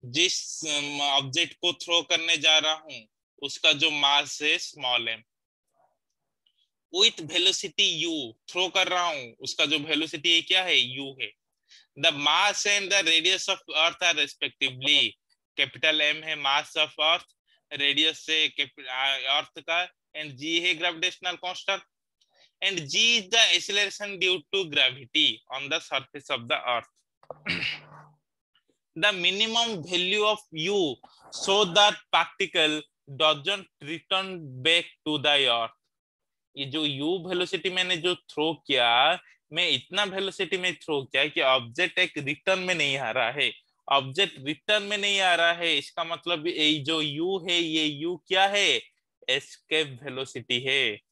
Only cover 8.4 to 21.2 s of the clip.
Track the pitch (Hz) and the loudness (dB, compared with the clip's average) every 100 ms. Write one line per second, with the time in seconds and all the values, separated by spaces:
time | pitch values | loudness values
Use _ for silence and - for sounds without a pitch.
8.4 | - 175 185 196 185 180 175 151 120 113 | -10 -4 0 0 0 2 0 -2 -10 -12
9.4 | 135 - 151 156 151 147 156 156 170 170 | -10 -2 0 0 0 -2 -2 -2 2 2
10.4 | - 185 185 143 123 131 139 131 110 _ | 4 0 4 2 2 -4 -10 -10 -12 _
11.4 | _ _ _ - _ - 156 147 147 165 | _ _ _ -20 _ -2 -2 0 0 2
12.4 | 202 190 208 202 196 196 165 165 165 185 | 2 0 0 0 2 2 4 4 2 0
13.4 | - 185 - 151 165 160 180 156 143 - | -2 -4 -2 2 2 2 0 0 -2 -4
14.4 | 143 _ 135 127 139 147 117 - _ _ | -8 _ -4 -2 2 4 4 -4 _ _
15.4 | _ - 135 131 160 156 147 151 156 151 | _ -4 -4 0 0 2 0 0 -6 -4
16.4 | 139 143 147 160 151 - 156 175 - _ | 2 0 0 -2 -2 0 2 2 -2 _
17.4 | _ _ _ 143 143 139 156 151 - 156 | _ _ _ 0 2 4 2 0 -2 0
18.4 | 151 - 139 - 131 127 135 135 131 143 | 0 -2 -6 -6 -10 -2 -2 -2 0 -2
19.4 | 156 - 151 170 180 _ _ 156 151 127 | -2 -12 -4 -2 -2 _ _ -12 -12 -10
20.4 | 151 165 175 165 175 165 180 - | -2 0 0 0 -2 0 -4 -2